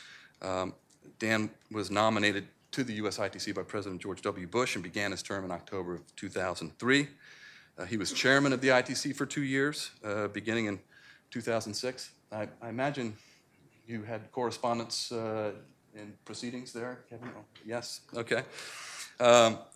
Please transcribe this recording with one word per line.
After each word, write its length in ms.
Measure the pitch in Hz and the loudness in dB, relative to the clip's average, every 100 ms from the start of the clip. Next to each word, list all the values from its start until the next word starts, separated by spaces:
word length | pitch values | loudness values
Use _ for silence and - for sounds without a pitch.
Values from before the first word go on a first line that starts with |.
| - - - - | -20 -20 -20 -10
Um, 320 | 92 92 92 - _ _ - - | -4 -2 -2 -6 _ _ -20 -4
Dan 320 | 110 110 107 - - | 0 2 0 -6 -8
was 200 | 107 92 | -6 0
nominated 560 | 101 110 107 104 101 - _ - | 4 4 4 2 2 -6 _ -10
to 140 | - | -4
the 100 | 120 | -4
U 140 | 107 104 | -2 -2
S 100 | 107 | -2
I 100 | 98 | -4
T 100 | 95 | -4
C 120 | 104 | -6
by 100 | 98 | -4
President 380 | 92 107 98 92 | -4 -4 -4 -6
George 220 | 98 90 | -6 -4
W. 240 | 104 95 87 | -4 -4 -2
Bush 300 | 113 123 101 | 0 2 0
and 60 | |
began 280 | 87 104 101 | -4 -2 -2
his 120 | 90 | -2
term 220 | - 98 | -4 -4
in 60 | 95 | -4
October 460 | 87 - 98 87 85 | -6 -6 -6 -4 -6
of 200 | - - | -10 -10
two 120 | 95 | -6
thousand 500 | - 92 85 82 - | -2 -2 -2 -6 -2
three. 300 | 117 139 147 - - - - - - - | 4 4 4 -6 -20 -20 -20 -20 -20 -12
Uh, 80 | |
he 120 | 90 113 | -6 -2
was 160 | 92 | -2
chairman 400 | - 131 139 143 | 2 6 6 6
of 80 | 127 | 4
the 120 | 131 | 6
I 100 | 127 | 6
T 120 | 127 | 4
C 180 | 123 147 | -2 -4
for 140 | 127 139 | -4 -4
two 160 | 151 | -2
years, 480 | 135 135 143 151 - - | 0 2 2 0 -8 -8
uh, 240 | 107 104 101 | -4 -2 -2
beginning 380 | 104 110 117 107 | -4 0 0 0
in 120 | 98 - - - - - | -2 -8 -20 -20 -20 -12
two 100 | 123 | -6
thousand 340 | 113 113 110 | 0 0 -2
six. 380 | 104 127 127 - - - | -4 -4 -6 -14 -18 -12
I, 160 | 107 107 - | -6 -6 -8
I 60 | 117 | -8
imagine 460 | 113 139 139 117 104 - - _ _ - _ 113 | -2 0 0 -4 -6 -18 -20 _ _ -20 _ -10
you 160 | 113 | -8
had 300 | 104 110 107 | -6 -10 -8
correspondence, 800 | 131 120 110 120 117 113 - - | -2 -2 0 0 0 -2 -4 -4
uh, 400 | 120 113 110 107 104 - _ _ | -4 -2 -2 -2 -4 -14 _ _
in 200 | 107 104 101 | -16 -16 -16
proceedings 480 | - 107 123 123 127 | -14 -8 -8 -8 -10
there, 320 | 117 123 123 - | -8 -8 -10 -14
Kevin? 200 | 117 123 104 | -14 -12 -14
Oh, 80 | 107 - | -18 -16
yes, 360 | 107 117 - - - 117 | -8 -6 -6 -12 -10 -6
okay. 260 | 113 117 135 - - - - - - - | 0 0 -2 -10 -12 -12 -12 -12 -10 4
Um, 380 | 120 120 113 104 - | 10 12 10 6 -10